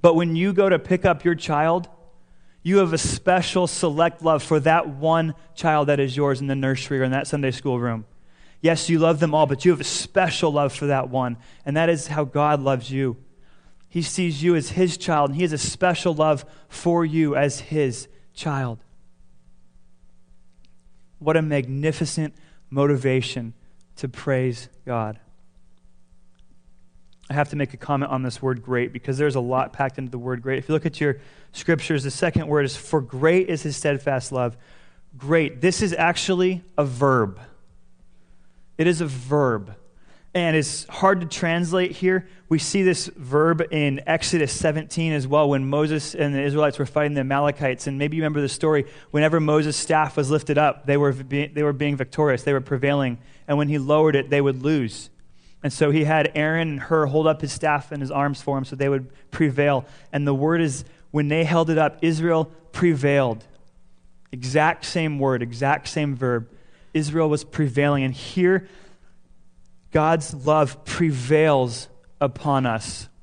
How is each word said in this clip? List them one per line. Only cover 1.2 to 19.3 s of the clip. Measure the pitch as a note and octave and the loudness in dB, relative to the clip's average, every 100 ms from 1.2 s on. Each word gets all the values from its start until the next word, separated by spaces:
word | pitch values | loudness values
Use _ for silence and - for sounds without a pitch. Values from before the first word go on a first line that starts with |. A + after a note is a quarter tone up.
your | F3 E3 | 0 -2
child, | - D3 D#3+ F3 F3 - - - - - - - | -2 0 2 0 -4 -18 -20 -20 -20 -20 -20 -10
you | E3 G3 | 2 4
have | F3+ | 4
a | D#3+ | 2
special | - - - F#3 F3 F#3+ F3+ | -2 -2 2 2 2 0 0
select | - E3+ D3 E3+ E3 | 0 -2 2 2 2
love | D#3+ D#3 | 0 0
for | - D#3 | 2 2
that | C#3+ D#3+ D#3+ | 4 2 0
one | C3+ D#3 E3 D#3+ D3 - | -4 0 2 0 -6 -14
child | - E3 D3+ C#3+ | -4 0 2 2
that | C#3+ | 2
is | C#3 B2+ | 0 0
yours | C#3+ C3 | 0 0
in | C#3 | -2
the | C3+ | -2
nursery | C3+ C3 - C#3 | -2 -2 -4 -2
or | |
in | C3 | 0
that | C3 C#3 | -2 -2
Sunday | D3 C3+ | -2 -2
school | B2+ C#3+ B2 | -2 -4 -2
room. | A#2+ A2+ G#2 - - - - - | -2 -4 -10 -20 -20 -20 -20 0
Yes, | D#3+ D#3+ - | 2 2 2
you | E3+ | 4
love | E3 D#3+ | 4 4
them | D#3+ | 2
all, | D3+ D3 | 2 2
but | C#3 | 2
you | F3+ | 2
have | D#3+ | 2
a | |
special | - - - F#3+ F3+ - E3 | -2 -8 -2 0 0 0 0
love | D3 C#3+ | 2 0
for | - C#3+ | -2 -2
that | C#3 C3 | 0 0
one, | C3 B2 A#2 - - | -4 -4 -6 -14 -14
and | - D3 | -4 0
that | E3 | 2
is | E3 - | 2 -2
how | D3 | -4
God | C#3+ C#3+ D3 D3 | -2 0 2 2
loves | C3+ C3 A#2 | 2 -2 -2
you. | C3+ C3 A#2 - - - - - - - | -4 -4 -4 -12 -20 -20 -20 -20 -20 -8
He | F3 | -6
sees | D#3+ - F3 C#3+ | -4 -2 -2 0
you | E3+ E3+ | 2 2
as | - | 0
his | - F#3 - | 0 0 0
child, | - D#3 C#3+ | -2 0 0
and | C#3 | 0
he | |
has | F3 | -2
a | D3+ | -2
special | - - F#3 E3+ F3+ | -6 -2 0 0 -2
love | D#3 D#3 C#3+ - - - | 2 2 2 -2 -20 -20
for | - F3 E3+ | -4 0 2
you | E3 D#3+ D#3 C#3+ | 2 2 2 2
as | C#3+ - | 0 -2
his | - D#3 C#3 A2+ - - - | -6 -2 0 -2 -14 -20 -20
child. | - D#3+ C#3 B2+ A2+ - - - - - | -10 -6 -4 -4 -8 -16 -20 -20 -20 -20